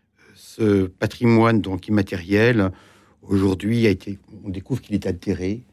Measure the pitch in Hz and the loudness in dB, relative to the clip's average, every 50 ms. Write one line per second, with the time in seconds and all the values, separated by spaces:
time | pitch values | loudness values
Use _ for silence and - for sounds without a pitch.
0 | _ _ _ _ _ _ - - - - - - 113 107 101 98 95 92 - _ | _ _ _ _ _ _ -20 -20 -20 -20 -6 -2 0 2 2 2 0 -2 -4 _
1 | - 107 - - 120 117 117 113 113 113 113 107 90 98 95 92 - - 107 104 | -6 -6 -4 0 2 4 4 6 4 4 4 2 0 -2 -6 -8 -4 -2 0 0
2 | 95 - 98 92 85 90 101 104 110 120 123 110 98 92 92 - - _ _ _ | 0 -2 -4 -10 -4 0 2 2 4 4 4 2 0 -2 -2 -8 -18 _ _ _
3 | _ _ _ _ - - 98 98 95 98 95 87 95 107 117 117 113 107 92 - | _ _ _ _ -6 -2 0 0 2 2 0 0 -2 -2 0 2 2 2 2 0
4 | - - 98 - - _ 107 95 95 104 92 95 95 - 131 120 - - 104 98 | -4 -10 -14 -14 -16 _ -20 -16 -12 -10 -10 -10 -8 -8 -8 -8 -6 -6 -6 -4
5 | - 101 90 87 - - 95 85 90 95 104 120 127 _ | -4 -4 -8 -6 -6 -6 -6 -4 -4 -6 -6 -8 -10 _